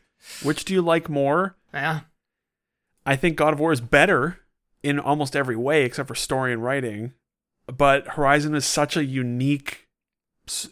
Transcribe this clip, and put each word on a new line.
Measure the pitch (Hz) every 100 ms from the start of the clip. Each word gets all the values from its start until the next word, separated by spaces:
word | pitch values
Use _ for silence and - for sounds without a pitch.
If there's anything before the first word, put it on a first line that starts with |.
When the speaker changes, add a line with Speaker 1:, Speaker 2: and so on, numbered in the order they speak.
| _ _ - -
Speaker 1:
which | 143 - -
do |
you | 185
like | 170 165 165
more? | 147 139 160 190 - _
Speaker 2:
Yeah. | 143 147 156 - _ _ _ _ _ _ _ _ _ -
Speaker 1:
I | 139
think | 180 151
God | 156
of | 147
War | 160
is | 139
better | 117 143 180 151 151 - _ _ _ _
in | 143 143
almost | 135 147 135 143
every | 131 113
way | 131 156
except | 123 - 131
for | 113
story | - 131 127
and | 117
writing. | 120 139 120 104 117 - _ _ _ _ -
But | 127 139 139 -
Horizon | - 139 147 151 151
is | -
such | - 147 160
a | 139
unique, | 131 123 123 135 143 - - _ _ _ _ _ _ -
s-, | - -